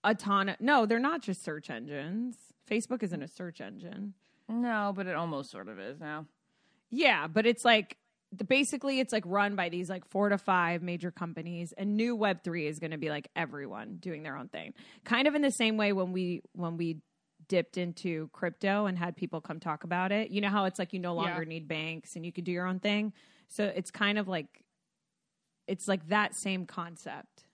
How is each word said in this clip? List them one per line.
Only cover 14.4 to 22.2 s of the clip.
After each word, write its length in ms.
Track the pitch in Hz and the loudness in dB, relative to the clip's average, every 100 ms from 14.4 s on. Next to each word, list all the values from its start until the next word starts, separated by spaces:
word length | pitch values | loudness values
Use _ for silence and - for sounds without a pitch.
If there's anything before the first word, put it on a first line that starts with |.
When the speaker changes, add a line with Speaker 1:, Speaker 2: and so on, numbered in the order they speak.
| 123 | -10
Speaker 1:
thing. 260 | - 82 - - - | -10 -12 -16 -20 -20
Kind 240 | - 233 285 | -2 4 4
of 60 | |
in 80 | 294 | 4
the 80 | 277 | 2
same 260 | - 226 220 | 4 2 4
way 160 | 208 | 4
when 180 | 190 185 | 2 0
we, 320 | 185 180 175 - | 0 0 -2 -6
when 240 | 180 170 170 | -6 -4 -2
we 200 | 170 156 _ _ _ _ - | -2 -4 _ _ _ _ 2
dipped 300 | 185 165 185 | 2 2 -2
into 500 | 175 170 180 156 156 | -4 -4 -4 -4 -6
crypto 520 | - 175 - 196 202 | -4 -4 0 2 2
and 120 | 208 180 | 2 0
had 160 | 175 | -2
people 260 | - 175 165 | -2 -4 -4
come 180 | - 160 | -6 -6
talk 240 | 170 151 | -4 -4
about 280 | 170 175 185 | -2 0 2
it. 180 | 208 220 | 0 0
You 100 | 196 | 0
know 80 | 202 | 2
how 160 | 202 | 2
it's 120 | 190 190 | 2 0
like 140 | 180 | -4
you 60 | 190 | -2
no 140 | 175 | -2
Speaker 3:
Yeah. 60 | 170 170 | 0 0
Speaker 1:
longer 160 | 175 | -2
need 220 | 160 165 151 | -4 -8 -6
banks 480 | 156 156 160 - | -6 -4 -8 -10
and 80 | 175 | -10